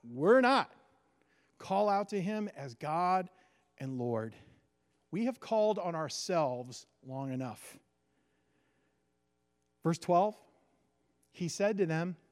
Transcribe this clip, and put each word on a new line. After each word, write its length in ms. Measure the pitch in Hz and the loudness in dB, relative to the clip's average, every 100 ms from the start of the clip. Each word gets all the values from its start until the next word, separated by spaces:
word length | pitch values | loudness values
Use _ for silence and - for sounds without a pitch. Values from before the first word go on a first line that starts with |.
We're 360 | 120 123 165 262 | -10 0 6 6
not. 300 | 247 262 151 - _ _ _ _ _ _ _ _ | 6 4 0 -10 _ _ _ _ _ _ _ _
Call 300 | - 196 208 | -2 0 2
out 200 | 196 202 | 2 0
to 100 | 208 | -4
him 300 | 180 214 208 - | -2 -4 -6 -8
as 180 | 139 | -12
God 560 | 117 147 160 180 185 180 _ _ _ _ _ | -8 -4 0 2 2 0 _ _ _ _ _
and 200 | 135 127 | -8 -4
Lord. 360 | 120 113 113 - - _ _ _ _ _ _ | -2 -2 -4 -12 -20 _ _ _ _ _ _
We 140 | 175 | -4
have 160 | 240 240 | -4 -4
called 380 | - 220 214 208 | -2 2 2 2
on 160 | 180 | -2
ourselves 920 | 165 151 - - 175 143 123 123 120 - _ | -4 -6 -6 0 0 2 -2 -10 -14 -20 _
long 280 | 135 131 135 | -12 -8 -6
enough. 460 | 131 127 110 - - _ _ _ _ _ _ _ _ _ _ _ _ _ _ _ _ _ _ _ _ | -6 -6 -10 -18 -20 _ _ _ _ _ _ _ _ _ _ _ _ _ _ _ _ _ _ _ _
Verse 160 | 160 165 | -2 -2
twelve, 380 | - 175 208 214 _ _ _ _ _ _ _ _ _ | 2 4 4 -2 _ _ _ _ _ _ _ _ _
he 160 | - 175 | -8 -6
said 300 | - 202 202 | 0 0 2
to 80 | 170 | 0
them 300 | 160 175 165 _ | 0 -2 -8 _